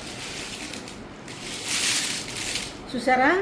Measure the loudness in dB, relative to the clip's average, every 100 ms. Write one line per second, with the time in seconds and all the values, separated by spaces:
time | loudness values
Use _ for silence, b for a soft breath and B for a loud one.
0 | -8 -8 -6 -6 -6 -8 -8 -8 -10 -12
1 | -12 -12 -12 -10 -6 -6 0 2 4 4
2 | 2 -2 -2 -2 -2 -2 -4 -8 -4 0
3 | 4 6 8 6